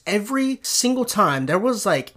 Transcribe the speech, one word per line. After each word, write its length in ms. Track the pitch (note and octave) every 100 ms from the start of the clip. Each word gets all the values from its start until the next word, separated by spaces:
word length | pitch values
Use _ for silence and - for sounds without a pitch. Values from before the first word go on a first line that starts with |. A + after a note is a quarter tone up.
| -
every 540 | G#3 G#3 C4+ C4 C4
single 440 | - - B3 B3+ A#3+
time 420 | G3+ F#3 C#3 C3
there 100 | F3
was, 260 | A#3+ A#3
like, 300 | G3 D3 -